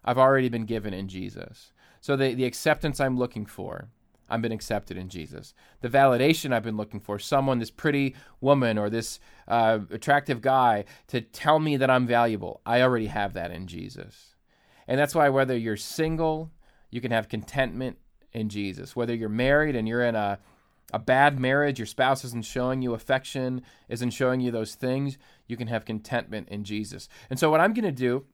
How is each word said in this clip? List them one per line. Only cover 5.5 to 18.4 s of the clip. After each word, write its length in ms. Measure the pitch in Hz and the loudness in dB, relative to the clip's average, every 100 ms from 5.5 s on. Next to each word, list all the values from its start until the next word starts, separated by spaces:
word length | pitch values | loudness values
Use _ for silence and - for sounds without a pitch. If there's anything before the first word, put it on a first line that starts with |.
| _ _ _ | _ _ _
The 80 | 123 | 0
validation 640 | 135 135 123 143 160 139 | 4 6 6 4 2 0
I've 120 | 120 | -2
been 120 | 110 107 | -2 -6
looking 240 | 107 104 | -8 -10
for, 200 | - 104 | -8 -8
someone, 400 | - 139 135 123 | 0 0 2 0
this 120 | 110 | -2
pretty 440 | - 156 143 135 - - - | -4 -2 0 -2 -6 -20 -2
woman 380 | 131 143 120 107 | 2 4 4 0
or 100 | 104 | 0
this, 300 | 113 110 - - - - | -2 -6 -12 -18 -20 -2
uh, 320 | 117 113 110 98 | 2 4 2 -2
attractive 500 | 113 - 143 139 120 | -8 0 0 0 -2
guy 440 | 131 131 127 104 - - _ | 2 4 4 2 -2 -18 _
to 120 | 123 | -6
tell 380 | 113 - 151 156 | -6 -2 2 4
me 180 | 156 139 | 2 2
that 140 | 131 | 4
I'm 160 | 127 120 | 4 4
valuable, 540 | 120 120 107 85 - - | 4 2 0 -6 -10 0
I 160 | 120 | 4
already 260 | 127 123 107 | 4 2 -2
have 260 | 107 101 | -4 -4
that 180 | 90 85 | -4 -8
in 160 | 87 92 | -8 -12
Jesus. 680 | 87 98 - - - _ _ _ _ _ _ - | -12 -12 -14 -18 -20 _ _ _ _ _ _ -4
And 120 | 131 | 0
that's 140 | 143 | 2
why 160 | 165 143 | 4 4
whether 260 | 135 131 123 | 4 2 0
you're 220 | 113 104 | -2 -6
single, 720 | - - 160 160 160 156 160 - _ _ _ | -6 -4 -2 0 -2 -2 -8 -16 _ _ _
you 100 | 117 | -8
can 120 | 117 | 0
have 180 | 113 104 | 0 0
contentment 680 | 110 101 139 131 95 127 - _ _ _ | -8 -4 -2 -2 -2 -8 -10 _ _ _
in 160 | 117 | -6